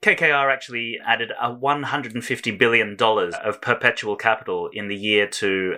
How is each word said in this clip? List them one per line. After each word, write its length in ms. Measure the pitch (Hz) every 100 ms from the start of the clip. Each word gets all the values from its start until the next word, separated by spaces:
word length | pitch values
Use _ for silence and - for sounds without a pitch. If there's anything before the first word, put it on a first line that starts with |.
K 140 | - 190
K 160 | 165
R 180 | 143 139
actually 480 | 131 - 120 117 113 117
added 240 | 117 113 -
a 120 | 120
one 320 | 123 135 147
hundred 320 | 135 143 120 117
and 80 |
fifty 260 | - 131 117
billion 460 | 101 120 117 107 101
dollars 400 | 113 110 90 85
of 160 | 107 104
perpetual 560 | - 120 123 117 110 101
capital 520 | 117 110 - 90 85
in 160 | 107 101
the 80 | 101
year 320 | 104 104 101
to 460 | - 101 95 92